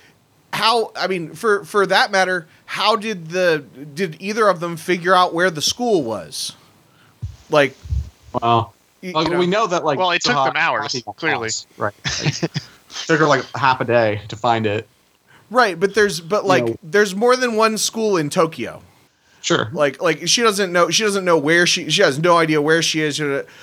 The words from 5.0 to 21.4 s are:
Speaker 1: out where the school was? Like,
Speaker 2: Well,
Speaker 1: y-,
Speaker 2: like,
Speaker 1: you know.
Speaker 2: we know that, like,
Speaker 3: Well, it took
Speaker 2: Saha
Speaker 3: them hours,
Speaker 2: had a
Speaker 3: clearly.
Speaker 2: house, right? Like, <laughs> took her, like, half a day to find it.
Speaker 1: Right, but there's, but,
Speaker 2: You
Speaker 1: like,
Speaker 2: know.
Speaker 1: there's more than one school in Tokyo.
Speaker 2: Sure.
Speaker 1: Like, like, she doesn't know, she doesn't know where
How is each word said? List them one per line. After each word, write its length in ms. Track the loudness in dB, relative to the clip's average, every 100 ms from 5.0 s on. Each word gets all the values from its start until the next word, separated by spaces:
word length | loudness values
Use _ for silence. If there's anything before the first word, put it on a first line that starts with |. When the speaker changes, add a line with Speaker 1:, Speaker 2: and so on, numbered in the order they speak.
| 4 4
Speaker 1:
out 180 | 4
where 160 | 2 0
the 120 | 0
school 420 | -4 -2 0 0
was? 500 | 0 -6 -8 -10 -12 -12 _ _ _ _ _ _ -14 -14 0
Like, 260 | 2 2 -2 -6 -4 -4 -12 -10 -2
Speaker 2:
Well, 320 | 2 2 0 _ _ _
Speaker 1:
y-, 100 | -6
Speaker 2:
like, 120 | -2 0
Speaker 1:
you 60 |
know. 60 | 0
Speaker 2:
we 80 | 0
know 200 | 0 0
that, 160 | 0
like, 140 | 0 0
Speaker 3:
Well, 120 | 0
it 100 | 0
took 120 | 0 0
Speaker 2:
Saha 100 | 0
Speaker 3:
them 100 | 0
hours, 360 | 0 0 -4
Speaker 2:
had 100 | -8 -10
a 60 |
Speaker 3:
clearly. 340 | -6 -4 -2 -4
Speaker 2:
house, 180 | -8 -12 -6
right? 160 | -6 -6 -8 -4
Like, 280 | -4 -2 -4
<laughs> 540 | -6 -12 -16 _ -8 0
took 120 | 2
her, 80 | 4
like, 180 | 2 -2 0
half 260 | 0 0
a 40 | 2
day 360 | 2 2 0 -8
to 60 | -4
find 300 | 0 0 0
it. 220 | -2 -6 _ _ _ _ _ _
Speaker 1:
Right, 300 | 2 2 2
but 160 | 0 2
there's, 240 | 0 -2
but, 220 | -4 -2
Speaker 2:
You 60 | 2
Speaker 1:
like, 160 | 2 0
Speaker 2:
know. 120 | -6
Speaker 1:
there's 320 | -2 2 2 2
more 200 | 2 2
than 200 | 0 2
one 220 | 2 0
school 400 | -4 -2 0 0
in 120 | 0
Tokyo. 520 | 0 0 -2 -10 -12 -20 _ _ _ _ _
Speaker 2:
Sure. 280 | -2 0 0
Speaker 1:
Like, 280 | 0 -2 0
like, 260 | -2 -2 0
she 160 | 2
doesn't 280 | 2 0 0
know, 200 | 2 2
she 120 | 2
doesn't 220 | 0 0 2
know 120 |
where 280 | 2